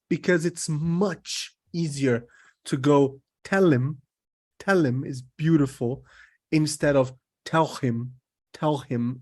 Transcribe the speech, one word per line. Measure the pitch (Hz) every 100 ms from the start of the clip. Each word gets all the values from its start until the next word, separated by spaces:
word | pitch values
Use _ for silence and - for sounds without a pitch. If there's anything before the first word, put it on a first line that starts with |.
| _
because | 147 - 180 165
it's | 170 -
much | 151 165 170 202 165 - - - _ _
easier | 175 165 139 135 117 120 _ _ _ -
to | 143
go | 131 143 139 135 _ _
tell | - 196 185
him, | 131 127 156 _ _ _ _ _ -
tell | - 196 147
him | 123
is | 143 135
beautiful, | 127 - 156 165 139 - 120 127 - - - _ _
instead | 156 151 - 151 139
of | 127 - _ _
tell | - 165 156
him, | - 127 117 120 - _ _ _
tell | - 170 139
him | - 123 120 127